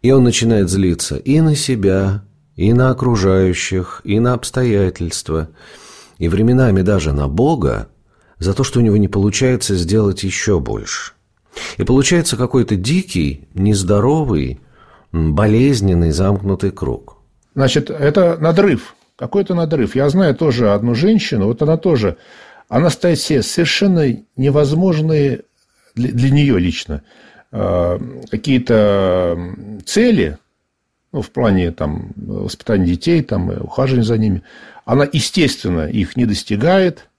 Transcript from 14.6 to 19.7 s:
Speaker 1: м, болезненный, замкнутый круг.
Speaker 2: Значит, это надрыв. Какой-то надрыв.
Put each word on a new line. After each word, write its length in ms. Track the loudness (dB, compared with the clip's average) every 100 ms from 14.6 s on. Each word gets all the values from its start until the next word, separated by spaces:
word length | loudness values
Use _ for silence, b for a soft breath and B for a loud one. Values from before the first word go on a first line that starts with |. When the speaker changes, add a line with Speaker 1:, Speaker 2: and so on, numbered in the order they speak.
| b b b b b
Speaker 1:
м, 240 | -2 0 2
болезненный, 760 | 2 4 2 2 2 2 2
замкнутый 600 | 2 0 0 -2 -2 -4
круг. 460 | -4 -6 -6 -12 _ _ _ _ -2
Speaker 2:
Значит, 340 | 0 0 -4
это 480 | -2 0 4 2 2
надрыв. 580 | 0 2 2 0 -4 _ _ _
Какой-то 380 | -4 -4 -2
надрыв. 420 | -2 0